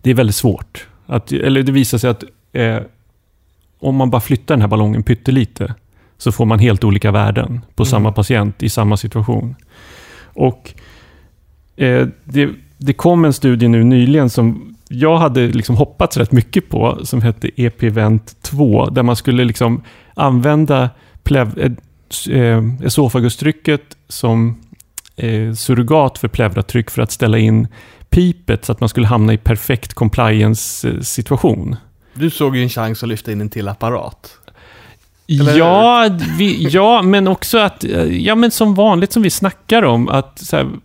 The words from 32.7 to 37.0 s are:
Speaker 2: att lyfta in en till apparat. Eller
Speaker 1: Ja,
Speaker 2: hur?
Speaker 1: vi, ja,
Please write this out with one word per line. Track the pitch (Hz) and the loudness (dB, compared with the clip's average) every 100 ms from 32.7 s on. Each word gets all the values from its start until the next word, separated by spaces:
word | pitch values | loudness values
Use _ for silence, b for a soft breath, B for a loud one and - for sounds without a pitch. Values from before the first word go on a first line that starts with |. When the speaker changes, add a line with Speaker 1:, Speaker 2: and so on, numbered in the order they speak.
| 120 113 110 | -4 -6 -6
Speaker 2:
att | 120 | -8
lyfta | 110 - | -8 -8
in | 104 | -8
en | 104 | -8
till | 113 101 | -8 -10
apparat. | 98 113 120 - - - - - B B B B B _ _ - | -6 -6 -6 -8 -16 -20 -20 -20 B B B B B _ _ -4
Eller | 147 143 151 | 0 4 4
Speaker 1:
Ja, | 165 185 233 240 220 | 4 6 4 4 2
Speaker 2:
hur? | 180 160 160 | 0 -6 -2
Speaker 1:
vi, | 202 170 147 | -2 0 0
ja, | 165 208 233 | 2 4 4